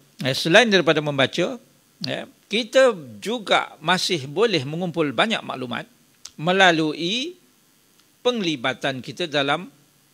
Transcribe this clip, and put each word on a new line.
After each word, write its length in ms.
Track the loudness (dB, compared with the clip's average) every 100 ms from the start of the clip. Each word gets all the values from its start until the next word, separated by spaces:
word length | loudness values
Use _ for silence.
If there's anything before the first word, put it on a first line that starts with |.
| _ -8
eh, 100 | -4
selain 320 | -2 4 6 6
daripada 380 | 4 4 2
membaca, 560 | 0 0 0 0 -4 -6 -16 _ _ _ -8
eh, 160 | -8 -10 _ _
kita 480 | -4 2 4 4 2 -8 -10
juga 560 | -6 -6 0 0 0 -6
masih 400 | 0 0 0 -2
boleh 400 | -4 0 2 2
mengumpul 480 | -2 -4 -4 -2 -2
banyak 320 | 0 -2 -2
maklumat 400 | -6 -10 -8 -8 -10 _ _ _ -20 -6
melalui 960 | -2 4 6 4 0 -2 -4 -4 -6 -12 _ _ _ _ _ _ _ _
penglibatan 800 | -2 -2 -2 -2 -4 -2 -4 -6
kita 240 | -10 -10 -4
dalam 400 | -2 0 -2 -6 _ _ _ _